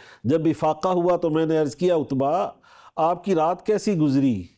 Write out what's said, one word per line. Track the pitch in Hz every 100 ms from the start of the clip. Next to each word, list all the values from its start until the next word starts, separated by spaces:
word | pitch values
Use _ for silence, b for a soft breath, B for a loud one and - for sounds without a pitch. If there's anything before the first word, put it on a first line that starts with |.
| B B
جب | 110 160 160
افاقہ | 147 156 156 185
ہوا | 180 175 170
تو | 165
میں | 156 160
نے | 160
عرض | 147 -
کیا، | 180 170
"عتبہ، | 139 135 135 175 135 - B B B -
آپ | 160 175
کی | 196
رات | 165 165 180 -
کیسی | 208 214 175
گزری؟" | 151 135 135 104 87